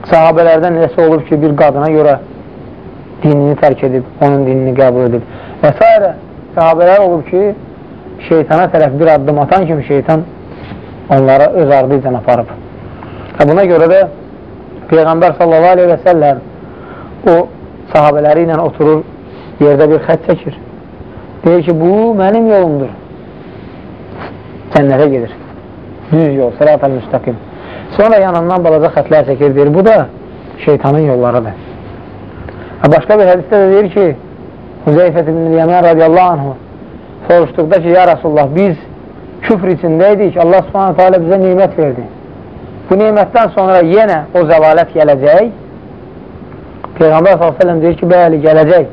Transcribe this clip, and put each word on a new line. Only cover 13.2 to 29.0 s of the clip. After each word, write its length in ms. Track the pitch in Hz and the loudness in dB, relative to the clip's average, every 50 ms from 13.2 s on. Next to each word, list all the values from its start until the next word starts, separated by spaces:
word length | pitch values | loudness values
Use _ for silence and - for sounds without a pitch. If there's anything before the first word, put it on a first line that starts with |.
| - - - - | -18 -18 -2 -2
Və 80 | 151 143 | 0 2
buna 160 | 156 185 202 | 2 2 2
görə 240 | 175 175 160 165 165 | 2 4 2 4 4
də 120 | 175 - - - - - - - - - - - - - - - - - - - | 4 2 2 0 -4 -16 -20 -20 -20 -20 -20 -20 -20 -20 -20 -20 -20 -20 -6 0
Peyğəmbər 460 | 160 160 160 156 165 165 175 175 151 - | 0 2 2 2 2 2 2 0 2 0
sallallahu 360 | 175 165 160 160 165 180 185 | 0 2 2 4 4 4 4
aleyhi 160 | 180 180 175 | 4 2 2
və 60 | 170 - | 0 0
səlləm 380 | - 185 180 165 147 147 139 - - - - - - - - - - - - - - - - - - 196 | 2 0 2 2 2 0 0 -2 -6 -18 -20 -20 -20 -20 -20 -20 -20 -20 -20 -20 -20 -20 -18 -4 0 2
o 60 | 165 170 175 - - - - - - - - - | 2 2 0 -2 -10 -20 -20 -20 -20 -20 -20 -4
sahabələri 540 | - 156 147 147 143 151 147 151 151 160 170 | 0 2 2 2 2 2 2 2 2 2 0
ilə 120 | 165 160 151 | 0 -2 -2
oturur, 440 | 175 151 - - 156 151 156 156 - - - - - - - - - - - - | -2 -4 -2 0 0 2 2 0 -2 -8 -16 -20 -20 -20 -20 -20 -20 -20 -4 0
yerdə 280 | 147 147 147 139 156 147 | 2 2 4 4 4 2
bir 120 | 160 156 - | 2 0 0
xət 200 | - 165 160 - - | -2 -4 -4 0 -4
çəkir. 280 | 175 - - - - - - - - - - - - - - - - - - - - - - | -4 -4 -4 -14 -14 -14 -20 -20 -20 -20 -20 -20 -20 -20 -20 -20 -20 -20 -20 -20 -20 -4 0
Deyir 180 | 165 170 180 156 | 2 2 2 2
ki, 100 | 160 175 156 | 0 -2 0
bu 320 | 160 175 190 214 220 233 226 202 | 0 0 2 2 0 0 0 0
mənim 300 | 190 190 208 226 226 220 | 0 0 0 0 2 2
yolumdur. 400 | 214 196 185 165 147 143 135 117 101 - - - - - - - - - - - - - - - - - - - - - - - - - - - - - - - - - - - - | 2 2 2 0 -2 -4 -6 -8 -10 -16 -20 -20 -20 -20 -20 -20 -20 -20 -20 -20 -20 -20 -20 -20 -20 -20 -20 -20 -20 -20 -20 -20 -18 -16 -16 -16 -18 -18 -20 -20 -20 -20 -18 -8 -4
Cənnətə 320 | 143 143 139 135 131 151 147 | -4 -2 -2 0 0 0 0
gedir. 260 | 135 127 117 110 - - - - - - - - - - - - - - - - | 0 -4 -6 -8 -14 -20 -20 -20 -20 -20 -20 -20 -20 -20 -20 -20 -20 -20 -8 -4
Düz 240 | 156 156 165 151 139 | -2 0 0 0 0
yol, 160 | 135 131 120 117 - | -2 -2 -4 -2 0
sırat-ı 320 | 147 151 151 135 - 139 135 | 2 2 2 2 0 -4 -4
müstəqim. 420 | 127 107 - - 123 - 135 120 107 - - - - - - - - - - - | -4 -8 -6 -8 -6 -6 -6 -10 -10 -12 -20 -20 -20 -18 -18 -18 -18 -16 -10 -2
Sonra 220 | - 202 220 226 208 | 0 2 2 4 2
yanından 460 | 190 190 175 170 165 175 185 180 175 | 2 2 -2 -2 -2 -2 -2 0 2
balaca 260 | 165 160 156 151 170 - | 2 2 2 0 0 0
xətlər 320 | 151 | -2